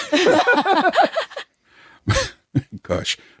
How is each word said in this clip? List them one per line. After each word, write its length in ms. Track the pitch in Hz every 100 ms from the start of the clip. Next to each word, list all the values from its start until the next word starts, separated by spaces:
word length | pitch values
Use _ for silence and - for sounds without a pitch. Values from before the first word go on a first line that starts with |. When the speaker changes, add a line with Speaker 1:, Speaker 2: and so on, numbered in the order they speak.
| -
Speaker 1:
<laughs> 800 | 294 370 - 719 466 381 392 359 622 698 - - - - _ _ _ - - -
Speaker 2:
<laughs> 760 | 107 - - _ 139 - 98
Gosh, 340 | - 90 - - - _